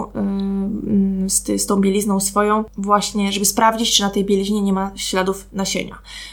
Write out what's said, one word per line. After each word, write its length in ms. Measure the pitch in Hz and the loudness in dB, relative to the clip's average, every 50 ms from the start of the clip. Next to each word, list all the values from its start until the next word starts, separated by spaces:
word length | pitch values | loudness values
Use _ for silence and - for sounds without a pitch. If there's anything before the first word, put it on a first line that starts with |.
| - - - | -6 -6 -6
e, 40 | 226 | -4
mm, 1080 | 202 196 196 196 196 196 196 196 196 196 196 214 - 208 214 196 196 196 190 190 190 190 | -2 -2 -2 -2 -2 -2 -2 -2 -2 -2 -4 -4 -2 0 2 4 4 2 2 0 -2 0
z 140 | - - - | -2 -2 -2
ty-, 160 | - 208 196 | -2 -2 -2
z 60 | - | 0
tą 160 | - 208 196 | 0 2 2
bielizną 380 | 196 196 190 208 202 214 196 196 | 4 2 2 2 0 0 0 0
swoją 440 | 196 - - 208 208 208 214 220 220 214 - - | 0 0 0 0 2 2 2 0 0 -4 -6 -6
właśnie, 540 | 196 202 208 208 196 - - 208 202 196 | 0 2 2 2 2 0 -2 -2 -2 0
żeby 140 | 196 202 202 | 0 0 0
sprawdzić, 520 | - - - 226 220 226 226 233 226 - - | 0 2 4 4 4 4 2 0 2 2 2
czy 40 | 202 | 2
na 60 | 202 | 2
tej 160 | 196 208 190 | 0 0 2
bieliźnie 360 | 196 202 196 196 196 208 208 | 2 2 2 2 2 0 0
nie 120 | 202 196 190 | 2 2 0
ma 180 | 190 190 196 - | 0 -2 -4 -6
śladów 520 | - - - - 190 185 190 190 190 - - - | -8 -8 -4 0 0 0 0 -2 -4 -6 -10 -6
nasienia. 440 | 196 190 185 - 185 185 - - - - - - - - - | -4 -4 -2 -2 -4 -4 -6 -10 -16 -18 -18 -16 -16 -16 -16